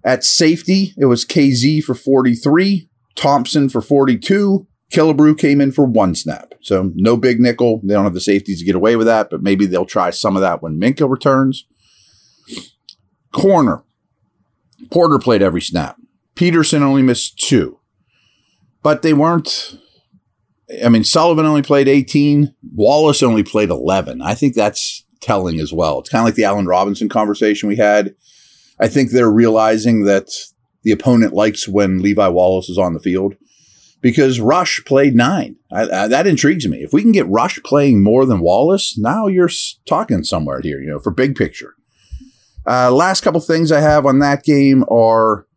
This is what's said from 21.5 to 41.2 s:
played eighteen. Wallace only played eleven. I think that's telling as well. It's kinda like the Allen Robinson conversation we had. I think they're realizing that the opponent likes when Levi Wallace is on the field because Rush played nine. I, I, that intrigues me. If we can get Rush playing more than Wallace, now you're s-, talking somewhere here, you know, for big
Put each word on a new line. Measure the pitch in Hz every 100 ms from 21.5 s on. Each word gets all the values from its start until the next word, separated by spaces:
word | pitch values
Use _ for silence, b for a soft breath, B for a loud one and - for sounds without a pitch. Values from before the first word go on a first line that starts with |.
| 151
played | 139 143 139
eighteen. | 143 127 143 147 147 147 _ -
Wallace | 82 104 147 156 -
only | 127 110
played | 98 107 101
eleven. | 76 69 95 76 62
I | 71
think | 113 143
that's | 113 104 - - - _ _
telling | - 104 90 82
as | 73
well. | 82 80 67
It's | -
kinda | 123
like | 113
the | 110
Allen | 101 104 90
Robinson | 90 101 98 107
conversation | 113 104 101 107 104 107
we | 107
had. | 104 104 101 _ b b b b b b
I | -
think | 139 123
they're | 123 117
realizing | 107 117 110 110 110 113 113
that | 101 98 - - - _ _ _
the | 110
opponent | 104 131 120 110
likes | 95 107 104 -
when | 101 98 92
Levi | 101 101 98
Wallace | 87 90 95 90
is | 90
on | 90
the | 80
field | 92 92 98 98 b b b b b b
because | 123 120 135 120
Rush | 110 151 - -
played | - 135 143
nine. | 120 123 185 107 - _
I, | 101
I, | 113 92 107
that | 135 196
intrigues | 160 - 175 110
me. | 73
If | 71
we | 151
can | 226
get | 196 92
Rush | 107 156 -
playing | - 143 143 107
more | 101 120 131
than | 101
Wallace, | 85 98 156 190 - -
now | 110 202 208
you're | 185 175
s-, | - - - -
talking | 160 220 101
somewhere | 78 87 71 67
here, | 78 69
you | 71
know, | 73
for | 101
big | 87